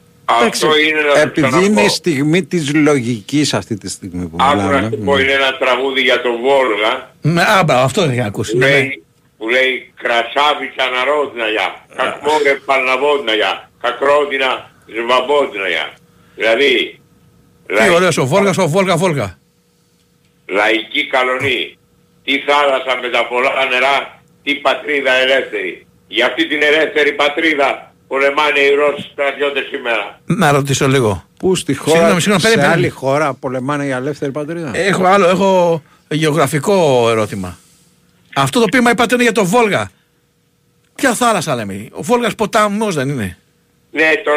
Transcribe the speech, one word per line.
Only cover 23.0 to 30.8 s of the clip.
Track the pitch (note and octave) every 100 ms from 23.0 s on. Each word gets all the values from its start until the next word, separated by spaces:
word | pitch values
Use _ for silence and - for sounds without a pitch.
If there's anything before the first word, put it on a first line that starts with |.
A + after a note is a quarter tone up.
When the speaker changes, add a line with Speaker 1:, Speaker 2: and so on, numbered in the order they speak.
Speaker 1:
με | B2
τα | A#2+ A2+
πολλά | B2 C3 C3 C3
νερά, | B2+ C3 C3+ - - _ _ C#3
την | C#3+
πατρίδα | C#3 - D3 C#3+ C3
ελεύθερη. | B2+ C3 C3+ - G#2 F#2 - _ _ _
Για | G#2 B2
αυτή | C#3+ C#3+
την | D3+
ελεύθερη | D3 D#3 C#3+ D3+ D3
πατρίδα | C#3+ D3 C#3+ E3 D3 C3+ A2+ - _ -
πολεμάνε | C3+ C#3 C#3+ D3+ C#3+
οι | C#3
Ρώσοι | C#3+ D3 C#3 -
στρατιώτες | - C#3 C3+ C#3+ C#3 -
σήμερα. | C3+ B2 A2 G2+ - -
Speaker 3:
Να | E3 D3+
ρωτήσω | C#3+ C#3 C3